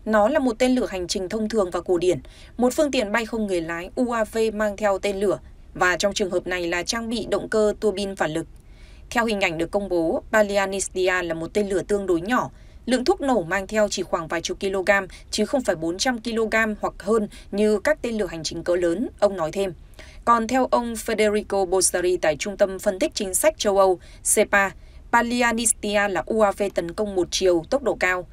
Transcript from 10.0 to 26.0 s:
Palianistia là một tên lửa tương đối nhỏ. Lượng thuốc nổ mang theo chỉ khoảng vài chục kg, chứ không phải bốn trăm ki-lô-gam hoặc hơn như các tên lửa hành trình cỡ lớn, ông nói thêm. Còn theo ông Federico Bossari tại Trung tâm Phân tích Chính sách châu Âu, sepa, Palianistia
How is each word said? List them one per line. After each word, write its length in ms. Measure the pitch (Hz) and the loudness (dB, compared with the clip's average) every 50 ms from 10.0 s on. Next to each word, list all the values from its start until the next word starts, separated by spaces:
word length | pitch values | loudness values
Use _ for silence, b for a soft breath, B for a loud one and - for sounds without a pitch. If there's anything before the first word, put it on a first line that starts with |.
| 165 160 - 294 - - | 2 2 0 -2 -2 2
Palianistia 920 | - 220 214 196 202 202 196 190 196 196 185 - - 185 185 185 180 185 175 | 2 4 4 4 2 0 0 0 -2 -4 -6 -4 -2 0 0 2 2 0 -2
là 100 | 170 160 | -2 -4
một 200 | 165 160 170 - | -6 -6 -2 -2
tên 160 | 208 208 196 | -2 0 0
lửa 120 | 202 175 - | 0 -2 0
tương 180 | - 208 202 196 | 0 -2 -2 0
đối 160 | 180 175 165 | 0 0 0
nhỏ. 300 | 170 208 254 226 160 - b b b b b b b | 0 0 0 0 0 -2 b b b b b b b
Lượng 200 | 233 247 247 254 | 0 0 2 2
thuốc 160 | 349 403 - | 2 0 2
nổ 220 | 285 269 254 208 170 | 0 0 0 0 0
mang 240 | 160 185 196 196 | 0 -2 -4 -4
theo 200 | 190 208 220 208 196 | -2 0 0 0 2
chỉ 140 | - 202 175 | 0 -4 -4
khoảng 240 | - - 180 165 | -4 -4 -4 -4
vài 140 | 156 170 170 | -4 -6 -4
chục 180 | 170 - 180 - | -4 -6 -6 -4
kg, 320 | 202 190 190 190 180 214 202 196 190 175 B B B B | -4 -2 -2 0 2 2 2 2 0 -4 B B B B
chứ 140 | - - 214 | -2 -2 0
không 160 | - - 269 | 0 0 0
phải 140 | 254 - 185 | 0 0 -2
bốn 220 | 156 160 165 175 | -2 -2 -4 -4
trăm 200 | 190 - 262 254 | -2 -2 -2 -2
ki-lô-gam 580 | 220 - 233 220 226 226 214 226 220 226 220 208 - | -2 -4 -4 -2 -2 0 0 2 0 0 0 -2 -4
hoặc 120 | - 190 - - | -6 -6 -6 -6
hơn 280 | - 196 220 226 208 190 B B B B | -2 0 0 2 0 -2 B B B B
như 280 | - 196 214 214 214 196 | 0 2 2 4 2 2
các 180 | - 190 208 - | 2 0 0 0
tên 160 | - 240 226 | -2 -4 -2
lửa 80 | 214 202 | -4 -4
hành 180 | 170 165 165 151 | -4 -6 -8 -8
trình 200 | - 160 165 160 | -8 -8 -4 -2
cỡ 120 | - 175 | 0 0
lớn, 340 | 185 180 170 170 190 262 - - - | 2 2 0 0 0 -4 -6 0 0
ông 180 | - 208 196 | 0 0 0
nói 140 | 180 160 156 | -2 -4 -4
thêm. 220 | 165 196 196 190 156 B B B B B B B B B - | -2 -2 -4 -4 -4 B B B B B B B B B 2
Còn 220 | 233 240 233 226 | 2 4 4 2
theo 200 | 220 247 262 254 - | 2 2 0 2 2
ông 220 | - 247 240 240 226 | 2 0 0 -2 -6
Federico 720 | 220 - - 214 202 214 208 208 214 190 - 202 196 190 | -6 -6 -4 0 2 2 2 2 0 -2 -2 -2 0 0
Bossari 520 | 175 185 190 180 - - 180 175 180 180 | 2 2 2 2 0 0 0 0 0 0
tại 180 | 175 - 160 156 | 2 0 0 0
Trung 220 | 131 - 208 196 | -2 -4 -8 0
tâm 220 | 180 202 190 190 185 | 0 0 0 0 -2
Phân 200 | - 208 190 185 | -4 -4 -2 0
tích 120 | 277 320 - | -2 -2 -2
Chính 180 | - 214 190 185 | -4 -4 -2 -2
sách 240 | - - 311 311 | 2 2 2 0
châu 200 | - - 214 190 | 2 0 2 4
Âu, 220 | 196 196 190 180 B B B B B - | 6 6 4 4 B B B B B -4
sepa, 460 | - - 220 202 - - 202 196 190 b b b b b b b - | 0 2 2 2 4 2 2 2 0 b b b b b b b 0
Palianistia 960 | - 233 240 233 247 247 247 240 226 226 240 226 - - - 208 202 208 | 2 2 2 2 0 2 2 2 0 0 0 -2 -2 -2 -4 -2 0 0